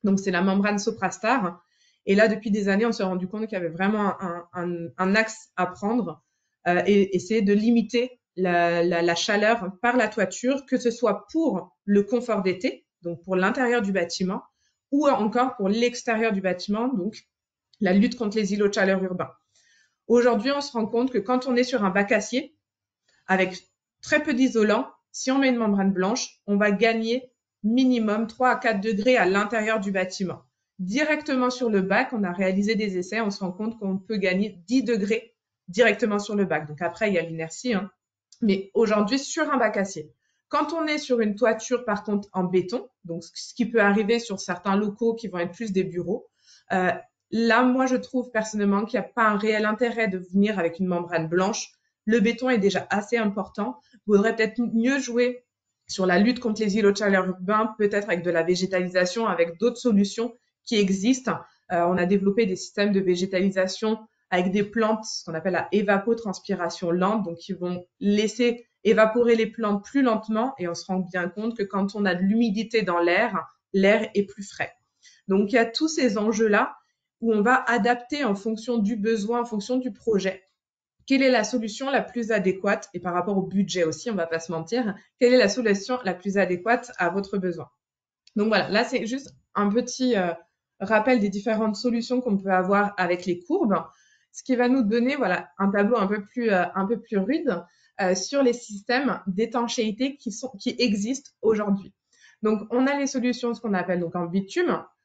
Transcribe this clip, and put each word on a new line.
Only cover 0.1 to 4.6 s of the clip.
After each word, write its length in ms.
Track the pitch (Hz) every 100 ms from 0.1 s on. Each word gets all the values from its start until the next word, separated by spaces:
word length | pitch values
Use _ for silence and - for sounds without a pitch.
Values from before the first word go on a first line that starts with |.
| 190
c'est 100 | 196
la 120 | 175
membrane 360 | 190 196 208 208
Soprastar. 840 | 226 220 185 - 220 254 180 - _ _ _ _
Et 100 | -
là, 140 | 196 220
depuis 220 | 214 233
des 180 | 214 196
années, 160 | 196
on 80 | 233
s'est 100 | 220
rendu 260 | 190 180 185
compte 180 | 214 220
qu'il 60 |
y 80 | 196
avait 80 | 170
vraiment 520 | 165 196 214 202 -
un, 260 | 190 175 170
un, 360 | 180